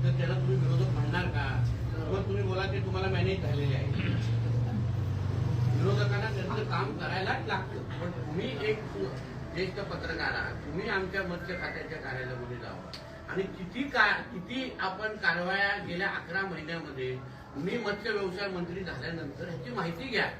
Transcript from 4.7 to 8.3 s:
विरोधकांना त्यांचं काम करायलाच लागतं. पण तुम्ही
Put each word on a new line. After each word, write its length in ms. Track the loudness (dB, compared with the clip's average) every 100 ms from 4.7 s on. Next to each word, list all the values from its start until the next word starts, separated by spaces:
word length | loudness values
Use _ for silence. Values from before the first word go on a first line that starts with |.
| 2 2 2 0 0 0 2 2 4 4 4
विरोधकांना 520 | 4 4 4 2 2
त्यांचं 340 | 0 0 -2 0
काम 280 | 0 0 -2
करायलाच 480 | -2 0 0 0 0
लागतं. 540 | -2 -2 -6 -6 -4
पण 100 | -4
तुम्ही 600 | -4 -2